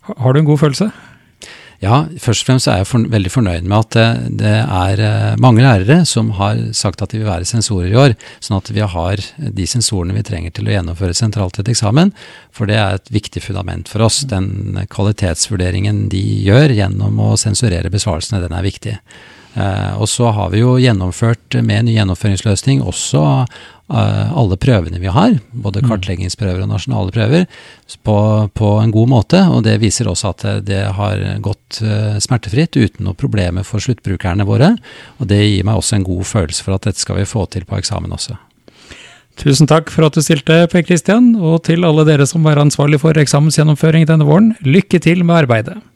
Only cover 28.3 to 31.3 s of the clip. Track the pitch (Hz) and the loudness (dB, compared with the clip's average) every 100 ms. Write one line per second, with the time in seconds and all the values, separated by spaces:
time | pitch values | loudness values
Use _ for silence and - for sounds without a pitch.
28.3 | 107 107 - 104 107 113 107 120 127 - | 2 0 0 0 2 2 2 4 2 4
29.3 | 180 185 123 110 107 110 - 110 90 98 | 4 4 4 2 2 0 0 -4 -4 -6
30.3 | 87 104 101 98 98 101 95 101 98 98 | -6 -6 -6 -4 -4 -4 -4 -4 -4 -4